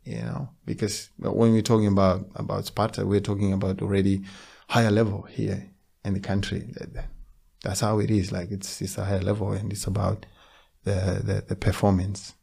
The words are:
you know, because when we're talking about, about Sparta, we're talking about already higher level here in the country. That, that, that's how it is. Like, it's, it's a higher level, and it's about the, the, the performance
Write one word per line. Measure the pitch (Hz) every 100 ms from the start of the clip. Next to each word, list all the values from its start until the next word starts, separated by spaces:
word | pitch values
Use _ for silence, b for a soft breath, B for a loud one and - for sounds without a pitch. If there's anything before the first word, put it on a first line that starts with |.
you | - 113
know, | 117 127 135 -
because | - - 104 - - -
when | - 95 117
we're | 113
talking | 107 113 104
about, | 98 95 90 95 -
about | - 98
Sparta, | - - 107 -
we're | 98 101
talking | 98 101 101
about | 95 98 95
already | 98 98 98 98 98 B B B B
higher | 120 113
level | 104 113 101
here | - - 104 98 - _ _ _ 101
in |
the | 95
country. | - 98 98 95 - -
That, | -
that, | - - - - - _ _
that's | - 95
how | 107 107
it | 104
is. | 107 95
Like, | - -
it's, | 98 - -
it's | 98 -
a |
higher | 98 98
level, | 92 104 101
and | 98 104
it's | 101 -
about | 98 95 104 - b b b b _
the, | - 98 98 95
the, | 104 101 -
the | 98
performance | - 95 101 95 92 95 - -